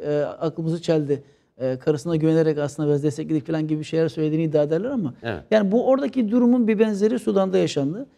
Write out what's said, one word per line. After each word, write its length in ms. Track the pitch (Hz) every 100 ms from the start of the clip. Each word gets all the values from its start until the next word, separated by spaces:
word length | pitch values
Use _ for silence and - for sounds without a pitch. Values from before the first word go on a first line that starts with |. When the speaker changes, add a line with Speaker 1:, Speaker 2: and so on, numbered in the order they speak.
| 147
Speaker 1:
e, 180 | 147 147
aklımızı 560 | - 160 160 160 165
çeldi." 420 | 170 160 143 135 - _ _ -
E, 160 | 127 127
karısına 360 | 160 151 170 165
güvenerek 420 | 156 160 160 147
aslında 320 | 143 151 147
biraz 140 | 143
destekledik 440 | 151 143 156 156 151
falan 200 | 160 156
gibi 160 | 156
şeyler 240 | 151 165 160
söylediğini 360 | - 156 156
iddia 200 | 160 151
ederler 260 | 147 160 233
ama 240 | 269 151 -
Speaker 2:
Evet. 180 | 117 87 -
Speaker 1:
yani 200 | 214 196
bu 160 | 226 247
oradaki 440 | 269 277 254 214
durumun 360 | 247 240 247 220
bir 120 | 214
benzeri 400 | 226 196 214 240
Sudan'da 380 | 220 196 190 185
yaşandı. 480 | 180 151 139 196 277